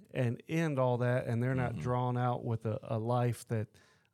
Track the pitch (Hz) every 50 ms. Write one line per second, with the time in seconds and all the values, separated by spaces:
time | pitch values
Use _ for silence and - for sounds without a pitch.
0 | - - - 139 123 117 123 - - - 160 160 170 160 147 131 131 127 123 117
1 | 123 123 123 127 - - 117 117 120 127 131 131 127 123 123 - 147 123 123 123
2 | 127 123 123 123 123 123 120 - - 123 113 110 - 110 107 - - - 113 113
3 | 110 117 123 123 123 120 113 - - - 120 110 104 - _ - - - _ _
4 | _ _